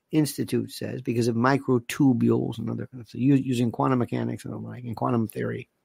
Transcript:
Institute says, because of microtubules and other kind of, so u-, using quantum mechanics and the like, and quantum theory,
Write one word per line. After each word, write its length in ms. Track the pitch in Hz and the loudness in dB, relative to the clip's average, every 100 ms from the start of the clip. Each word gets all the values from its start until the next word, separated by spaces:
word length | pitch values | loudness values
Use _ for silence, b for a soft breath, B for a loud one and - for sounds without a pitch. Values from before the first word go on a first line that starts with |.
| - | -2
Institute 600 | 156 147 - 123 120 110 | 0 0 0 -2 -2 -2
says, 300 | - 107 131 | -6 -8 -8
because 280 | 127 117 120 | -4 0 2
of 60 | 113 | 2
microtubules 1200 | 127 139 139 123 - - 139 120 117 113 - - | 2 2 2 0 0 2 4 4 4 2 0 -6
and 120 | 117 | -6
other 180 | 117 - | -6 -10
kind 140 | 127 | -14
of, 80 | 113 | -14
so 80 | 120 | 0
u-, 180 | 127 139 | 4 4
using 360 | 135 120 120 | 4 0 0
quantum 280 | - 139 127 | 0 2 2
mechanics 440 | 117 123 117 117 | 0 -2 -4 -6
and 100 | 120 | -8
the 40 | 110 | -10
like, 260 | 110 113 | -10 -10
and 140 | 120 110 | -10 -4
quantum 320 | 127 120 110 | 0 0 0
theory, 400 | 123 120 117 - _ | -4 -6 -6 -12 _